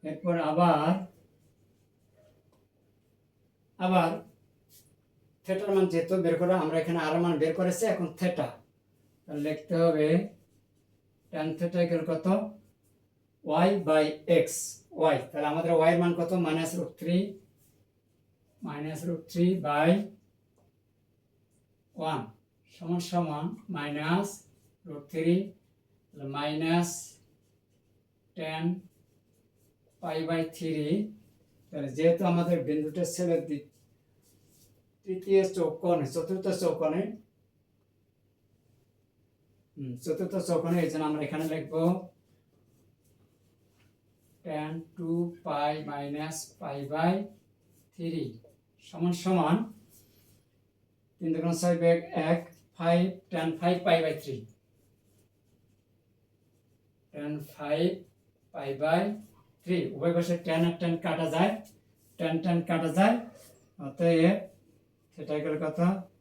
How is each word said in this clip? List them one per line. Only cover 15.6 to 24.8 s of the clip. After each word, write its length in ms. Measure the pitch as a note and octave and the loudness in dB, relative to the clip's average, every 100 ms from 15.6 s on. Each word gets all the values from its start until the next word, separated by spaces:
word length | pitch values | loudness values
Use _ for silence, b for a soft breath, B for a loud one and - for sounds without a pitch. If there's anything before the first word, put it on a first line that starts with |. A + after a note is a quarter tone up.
| E3 E3 | 2 6
ওয়াই 120 | D#3+ | 6
এর 60 | E3+ | 6
মান 100 | F3 F3 | 2 2
কত? 120 | E3+ F#3 D#3+ | 0 0 0
মাইনাস 240 | D#3+ E3 F3 | 0 -2 -4
রুট 140 | E3+ - | -8 -6
থ্রি, 160 | E3 F3 G3+ - _ _ _ _ _ _ _ _ _ _ _ _ F3 | 0 0 0 -6 _ _ _ _ _ _ _ _ _ _ _ _ -12
মাইনাস 340 | D3 D3+ D#3 F3 | -8 -8 -6 -6
রুট 140 | D#3+ - | -6 -6
থ্রি 140 | E3+ F3+ F#3 D3 | 2 2 4 0
by 240 | D3 E3 G3+ - - _ _ _ _ _ _ _ _ _ _ _ _ _ _ _ _ _ - | 4 6 4 2 -12 _ _ _ _ _ _ _ _ _ _ _ _ _ _ _ _ _ -6
ওয়ান 200 | D#3+ D3 G#2+ - _ _ _ - | -4 -4 -6 -16 _ _ _ -16
সমান 240 | E3+ F3 E3+ | -4 -4 0
সমান 340 | F3 D#3+ D3 E3+ A3+ - E3 | 0 0 -2 -6 -8 -10 -6
মাইনাস 520 | C#3+ D3 D3+ F#3 G3+ - _ _ _ _ | -4 -4 0 0 0 -8 _ _ _ _